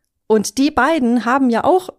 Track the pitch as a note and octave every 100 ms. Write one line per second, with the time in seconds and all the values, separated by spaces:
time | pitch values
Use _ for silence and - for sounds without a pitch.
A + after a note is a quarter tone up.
0 | _ _ - A3 - - C#4+ D4 C4 E4
1 | A#3+ A#3+ A3 C4+ B3+ A3+ - F4+ -